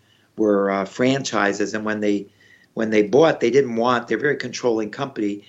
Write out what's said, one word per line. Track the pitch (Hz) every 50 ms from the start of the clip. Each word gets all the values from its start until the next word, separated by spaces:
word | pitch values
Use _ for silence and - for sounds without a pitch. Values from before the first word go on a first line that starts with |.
| _ _ _ _ _ _ _
were, | - 110 107 104 98 101 98
uh, | 98 98 95
franchises. | 92 - - 127 127 135 123 117 - - 104 101 101 101 101 104 101 -
And | 110 107
when | 107 107 107
they, | 104 104 101 101 98 - _ _ _ _ _ _ _ _ -
when | 113 113 110
they | 110 107 104
bought, | 98 98 131 165 160 143 -
they | - 120
didn't | 113 139 139 120 117 113
want, | 113 123 123 120 117 -
they're | 117 -
a |
very | 131 147 139
controlling | 143 - 123 113 - - 123 113 110 110 104
company. | 104 - 139 131 131 - 107 104 101 101 -